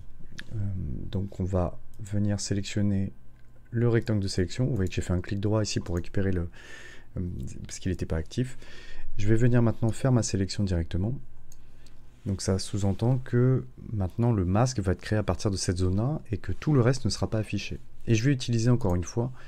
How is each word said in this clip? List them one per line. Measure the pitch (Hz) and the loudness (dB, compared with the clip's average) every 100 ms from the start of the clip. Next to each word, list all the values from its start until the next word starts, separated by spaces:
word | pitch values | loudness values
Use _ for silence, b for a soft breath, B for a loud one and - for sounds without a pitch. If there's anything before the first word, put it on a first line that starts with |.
| - - - - - | -8 -8 -8 -8 -6
Euh, | 110 101 92 80 60 - | -2 -2 -2 -4 -4 -4
donc | 98 98 - | -4 -4 -4
on | |
va | 90 95 87 - - - | -2 0 0 -2 -6 -8
venir | 98 101 104 101 | -4 0 0 0
sélectionner | - 101 101 107 101 98 98 - - - - - - | 0 -2 -2 0 2 2 -2 -6 -14 -14 -16 -18 -6
le | 117 120 | 0 4
rectangle | 117 - 107 | 4 2 0
de | 95 | 0
sélection. | - 90 - | 0 0 0
Vous | 127 | 0
voyez | 117 92 | 2 0
que | |
j'ai | - | 0
fait | - | 0
un | 90 | 0
clic | - 101 | 0 -2
droit | 104 110 | 0 0
ici | 104 - | 0 -2
pour | - 87 | -2 -2
récupérer | - 104 95 | 0 2 2
le, | 90 85 B B B B B B - | 2 -2 B B B B B B -6
euh, | 90 85 64 - - | -6 -6 -8 -8 -10
parce | - | -6
qu'il | 95 | -4
n'était | 90 87 | -2 -2
pas | 80 | -2
actif. | - - 127 - B B B B B - | -2 -4 -4 -6 B B B B B 6
Je | 104 | 6
vais | 110 | 8
venir | 123 120 | 8 6
maintenant | 117 104 113 | 4 2 0
faire | - 131 | 2 4
ma | 123 | 4
sélection | 104 101 98 - | 2 0 0 -2
directement. | 101 87 82 85 101 - - - - - b b b - - - | 0 0 0 -2 -2 -4 -6 -8 -8 -8 b b b -12 -14 -10
Donc | 101 95 | -6 -2
ça | - 95 | 0 0
sous-entend | - 104 98 95 117 131 | -2 0 0 2 2 2
que | 127 123 127 131 - - - | 2 4 4 2 -2 -12 -6
maintenant | 101 92 - 117 | -2 -2 2 2
le | 110 | 4
masque | 90 98 127 117 | 4 4 2 2
va | 92 | 0
être | 87 | 0
créé | - 107 | 0 0
à | |
partir | 101 87 107 | 0 0 0
de | 95 | 0
cette | - 90 | 0 2
zone-là | 92 92 123 156 - | 2 2 0 -2 -4
et | - | -4
que | - | -2
tout | 90 - | -2 2
le | 143 | 4
reste | 117 131 | 4 2
ne | 101 | 0
sera | - 95 | 0 0
pas | 110 | -2
affiché. | 104 101 - 76 - - - | -2 -4 -6 -8 -10 -6 0
Et | |
je | 110 | 2
vais | 127 | 4
utiliser | 131 - 117 117 | 2 0 2 4
encore | 123 101 | 4 4
une | 90 | 0
fois | 85 - 131 B | 0 -4 -4 B